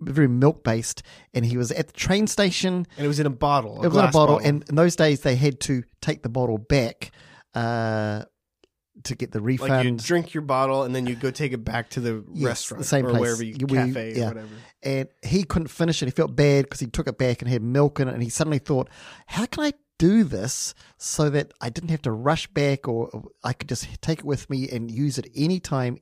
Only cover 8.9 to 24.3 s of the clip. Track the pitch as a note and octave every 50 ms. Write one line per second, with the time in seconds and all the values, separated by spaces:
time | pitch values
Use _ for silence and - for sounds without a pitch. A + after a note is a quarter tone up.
8.9 | _ - - - A2 - B2 - - G#2+ G#2 A#2+ C3 A#2+ - C#3 C3+ B2+ B2 B2
9.9 | A#2+ A2+ A2 - F3 F3 E3 - - D#3 D3+ C#3 C3 C3 C3+ C3+ C3+ C3+ C3+ B2
10.9 | B2+ C3 B2 B2 B2 A#2 C3+ C3 B2+ - D#3 C3 B2 A#2 A2 - A2+ A#2+ A#2 -
11.9 | - C3 A#2+ A#2 A2+ A2 G#2+ - - D#3 C#3 A#2+ A#2 - - - A2+ - D3 -
12.9 | C#3+ C#3 B2+ B2 A#2 A#2 A#2+ A#2+ A#2 A2+ A#2 A2 G#2+ C3+ C3+ C#3 C3+ C3 B2+ B2+
13.9 | B2+ A#2+ A2+ A2+ A2+ B2 A2+ A2 A2+ A2 G#2+ G#2+ G#2+ A#2 A#2+ - _ _ - C3+
14.9 | C3+ C3+ C3 - _ _ - - D#3+ G3 F#3 - - F3 D#3+ - - - E3+ E3
15.9 | D#3 - C3+ B2+ - - D#3+ C#3 B2 C3 D3 C#3+ C#3 C#3 C3+ - - - C#3 A2+
16.9 | - - A#2+ C3+ - - C3 B2 A#2+ - A#2+ A#2+ B2+ A2+ A2 A#2+ B2+ C#3+ D3 C#3+
17.9 | - - C3+ B2+ A#2+ A#2 A#2+ A#2 - - D#3 D#3 D3+ C3+ - - C#3+ B2+ B2+ -
18.9 | - - - - - - _ - - F#3 A#3 - - - D4+ D4 C#4+ _ _ _
19.9 | _ - E3 F3+ G#3 A3+ G3+ C3+ A#2 F#2 G2+ B2+ - - - - - - - _
20.9 | _ - - - - - D3+ D3 C#3 D3 C#3 - _ - - B2 A#2 E3 F3 D#3+
21.9 | D#3+ D3+ - B2 A2 A2 B2 C#3+ D#3+ D#3 - - - C#3+ C#3+ C#3+ C#3 - - B2+
22.9 | A#2 A#2 A#2 - - A2 - - - _ - B2 B2 - - - B2+ - - -
23.9 | - - - D#3+ D#3+ - - C#3+